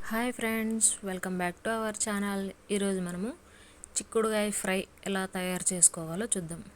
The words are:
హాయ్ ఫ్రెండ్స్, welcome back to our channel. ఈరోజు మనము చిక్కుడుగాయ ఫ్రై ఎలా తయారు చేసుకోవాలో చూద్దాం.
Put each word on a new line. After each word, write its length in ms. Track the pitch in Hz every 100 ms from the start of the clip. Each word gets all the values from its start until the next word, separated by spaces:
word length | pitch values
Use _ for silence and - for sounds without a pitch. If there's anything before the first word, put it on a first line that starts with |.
| -
హాయ్ 220 | 226 247
ఫ్రెండ్స్, 540 | 247 233 220 220 226 214 - 196
welcome 280 | 185 185 180
back 160 | 175 233
to 60 | 226
our 200 | 226 220 214
channel. 360 | 220 202 202 196 196 - -
ఈరోజు 260 | 202 196 190
మనము 280 | 180 180 214 349 - - - - - -
చిక్కుడుగాయ 520 | 202 226 220 214 208
ఫ్రై 280 | 202 - 190 - - -
ఎలా 120 | 196 190
తయారు 380 | 185 180 180 -
చేసుకోవాలో 540 | 180 170 - 175 170 220
చూద్దాం. 300 | 196 160 165 -